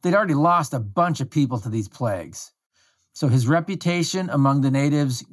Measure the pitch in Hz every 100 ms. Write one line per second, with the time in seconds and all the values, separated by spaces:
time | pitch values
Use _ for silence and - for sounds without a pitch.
0 | 180 190 208 143 160 175 147 135 107 101
1 | 175 160 139 156 135 120 117 110 101 -
2 | 123 95 78 - - _ _ _ _ _
3 | _ - 147 123 117 160 165 190 175 175
4 | 165 185 180 143 135 139 135 135 143 147
5 | 143 123 -